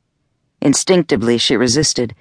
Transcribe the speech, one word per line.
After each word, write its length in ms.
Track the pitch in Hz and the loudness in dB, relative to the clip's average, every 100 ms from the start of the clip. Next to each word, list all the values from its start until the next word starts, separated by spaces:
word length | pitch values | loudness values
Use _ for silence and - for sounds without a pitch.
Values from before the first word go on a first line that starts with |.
| _ _ _ _ _ - | _ _ _ _ _ -6
Instinctively, 800 | 147 131 - 185 - 127 117 120 | -2 -2 2 0 2 0 0 0
she 180 | - 120 | 0 0
resisted, 580 | 123 120 151 - 120 - | 0 0 0 -2 -4 -8